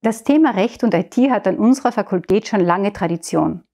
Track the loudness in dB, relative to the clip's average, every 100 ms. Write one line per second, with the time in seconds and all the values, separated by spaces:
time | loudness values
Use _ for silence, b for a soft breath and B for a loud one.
0 | -4 -6 0 4 4 2 -2 0 0 0
1 | -2 0 0 0 -2 0 2 2 0 -4
2 | -4 -4 0 -2 0 -2 0 0 -4 -4
3 | -6 -6 -4 -2 -2 -4 _